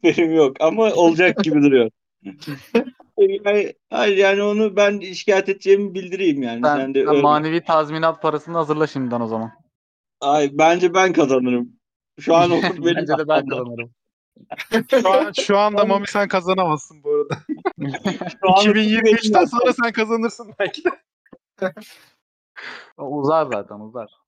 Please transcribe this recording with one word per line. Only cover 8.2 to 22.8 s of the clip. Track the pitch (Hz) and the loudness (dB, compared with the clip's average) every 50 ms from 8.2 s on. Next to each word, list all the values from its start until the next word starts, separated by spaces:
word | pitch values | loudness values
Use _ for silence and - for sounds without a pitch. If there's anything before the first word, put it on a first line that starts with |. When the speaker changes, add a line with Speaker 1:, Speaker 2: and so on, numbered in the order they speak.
Speaker 2:
parasını | - 160 151 151 147 160 170 170 | -4 -4 -4 -4 -8 -6 -6 -6
hazırla | 160 143 151 151 156 147 | -2 -2 -2 -2 -2 -2
şimdiden | - 139 131 123 120 120 | -2 -6 -6 -4 -4 -4
o | 117 110 | -4 -4
zaman. | 113 110 110 110 - _ _ _ _ _ _ _ _ _ _ _ _ _ | -4 -6 -6 -8 -12 _ _ _ _ _ _ _ _ _ _ _ _ _
Speaker 1:
Ay, | 139 139 143 156 147 143 143 | -2 0 2 2 0 0 2
bence | 143 156 165 170 180 180 180 170 | 4 4 4 4 4 2 2 2
ben | 190 185 185 170 | 2 2 2 2
kazanırım. | 165 160 127 135 131 123 127 123 123 120 123 _ _ _ _ _ _ _ _ _ - | 2 2 2 2 0 2 0 -2 -2 -4 -6 _ _ _ _ _ _ _ _ _ -12
Şu | - - 165 | -2 2 4
an | 170 175 175 | 4 4 4
Speaker 2:
<laughs> | |
Speaker 1:
Umut | 175 - - 180 - 170 151 | 2 0 0 -2 -4 -2 -2
benim | 170 170 | -2 -2
Speaker 2:
Bence | 160 - 143 156 156 | -2 -2 -4 -2 -4
de | 156 147 | 0 0
ben | 156 | 0
Speaker 1:
arkamda. | 156 - 135 131 127 | 0 0 -4 -6 -8
Speaker 2:
kazanırım. | 123 120 120 117 117 120 _ _ _ _ _ _ _ _ _ _ - _ - - - - - 226 233 _ - 262 | -8 -10 -10 -14 -14 -16 _ _ _ _ _ _ _ _ _ _ -20 _ -16 -16 -12 -2 -2 -2 0 _ 0 2
Speaker 3:
Şu | 233 185 | 2 4
an, | 190 - 320 254 | 2 2 0 0
şu | - - - - 202 196 | -4 -8 -2 0 2 2
anda | 208 214 208 208 208 | 2 2 2 0 0
Mami | 214 196 202 202 - | 2 0 -2 -2 -4
sen | - 208 202 190 | -2 -2 -2 0
kazanamazsın | - 190 175 180 185 185 185 170 151 147 - - 160 151 143 | -2 -4 -2 -2 -2 0 0 0 -2 -4 -6 -16 -20 -12 _
bu | 147 | -2
arada. | 147 147 147 143 - - _ - 320 - - 370 - - | 0 0 0 -2 -6 -10 _ -10 -10 -6 -6 -8 -6 -6
Speaker 1:
<laughs> | 147 139 - - - 202 180 - 180 185 - _ | -8 -8 -8 -6 -6 -6 -6 -6 -8 -12 -10 _
Şu | - 190 | 2 4
an | 185 196 | 4 6
Speaker 3:
İki | 208 214 202 | 6 4 2
bin | 214 | 2
yirmi | 214 214 214 226 226 220 | 2 2 0 2 4 2
üçten | 214 233 220 214 208 - | 2 2 2 2 2 2
Speaker 1:
Umut | 254 226 240 | 2 2 0
benim | 240 | 0
Speaker 3:
sonra | 240 247 247 | 0 0 0
sen | - 240 233 | 0 -2 -4
kazanırsın | 214 233 226 214 233 226 220 233 - - 240 202 - _ | -2 -2 -2 -2 -2 -4 -4 -6 -6 -8 -20 -20 -6 _
belki | 202 180 - - 330 | -6 -6 -6 -4 -6
de. | 349 - - _ _ _ _ _ _ - _ _ _ _ _ 190 185 185 - 220 - - _ _ _ _ _ _ _ _ _ _ _ _ - - - - - | -6 -6 -6 _ _ _ _ _ _ -20 _ _ _ _ _ -8 -8 -6 -10 -20 -20 -20 _ _ _ _ _ _ _ _ _ _ _ _ -20 -18 -18 -18 -18